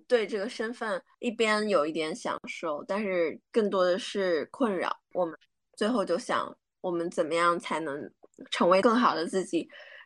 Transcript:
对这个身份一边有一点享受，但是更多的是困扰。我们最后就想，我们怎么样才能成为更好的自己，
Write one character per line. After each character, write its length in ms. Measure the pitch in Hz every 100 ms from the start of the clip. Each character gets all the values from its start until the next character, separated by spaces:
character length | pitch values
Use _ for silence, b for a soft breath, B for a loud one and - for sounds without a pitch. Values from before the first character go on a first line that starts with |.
| -
对 200 | 240 208
这 100 | 208
个 100 | 208
身 240 | - 220
份 300 | 247 226 185 - _
一 140 | 240
边 360 | 226 220 214 214
有 200 | 180 151
一 40 |
点 240 | 160 156 -
享 240 | 165 - -
受， 360 | - 170 147 -
但 140 | 196
是 380 | 208 180 165 - _
更 160 | 240 208
多 160 | 190
的 140 | 180 180
是 500 | - 208 185 160 127
困 260 | - 240 180
扰。 180 | - - _
我 120 | - 175
们 100 | 151 _ _ _ -
最 120 | 214
后 180 | 247 185
就 120 | 175
想， 380 | - 135 76 - _ _
我 120 | 185
们 180 | 170 170
怎 160 | - 156
么 80 |
样 260 | 165 175 170
才 200 | - 156
能 300 | 160 143 113 - - - -
成 180 | - 180
为 120 | 185
更 140 | 240 220
好 200 | 160 160
的 100 | 170
自 180 | 190
己， 240 | 180 170 - B B B